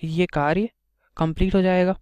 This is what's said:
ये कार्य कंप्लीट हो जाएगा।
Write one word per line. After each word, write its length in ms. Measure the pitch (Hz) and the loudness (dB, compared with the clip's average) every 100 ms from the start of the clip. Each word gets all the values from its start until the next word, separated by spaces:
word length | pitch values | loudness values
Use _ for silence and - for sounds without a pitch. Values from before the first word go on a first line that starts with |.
ये 240 | 160 160 180 | -6 -2 -2
कार्य 400 | 151 147 175 220 - _ _ _ - | 0 0 0 -2 -8 _ _ _ -4
कंप्लीट 380 | 160 160 185 | -4 0 0
हो 80 | 196 | 2
जाएगा। 340 | 185 185 185 190 | 2 2 0 -2